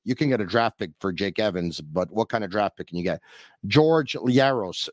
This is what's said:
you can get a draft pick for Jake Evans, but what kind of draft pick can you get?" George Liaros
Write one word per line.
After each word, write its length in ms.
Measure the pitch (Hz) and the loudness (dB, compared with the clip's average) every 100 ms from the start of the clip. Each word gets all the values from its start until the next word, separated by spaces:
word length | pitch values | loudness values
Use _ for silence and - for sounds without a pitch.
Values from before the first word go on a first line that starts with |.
you 120 | 107 123 | -4 0
can 120 | 147 | 2
get 140 | 123 | 0
a 40 | 92 | 2
draft 340 | 113 117 - | 2 2 0
pick 120 | 92 - | -8 -6
for 140 | 98 | -4
Jake 260 | 85 98 87 | -2 -2 0
Evans, 400 | 107 90 87 80 | -2 0 -4 -6
but 320 | 76 82 87 | -6 -4 -2
what 160 | 98 113 | -2 -2
kind 160 | 117 | -2
of 80 | 101 | -2
draft 240 | 104 98 - | -2 -2 -4
pick 120 | 92 | -10
can 100 | 87 | -6
you 80 | 90 | -4
get?" 160 | 78 - - - _ 101 | -4 -8 -20 -20 _ 0
George 480 | 127 156 160 143 - | 4 6 4 2 -2
Liaros 760 | 127 127 135 127 95 - - | 2 4 4 2 -2 -6 -8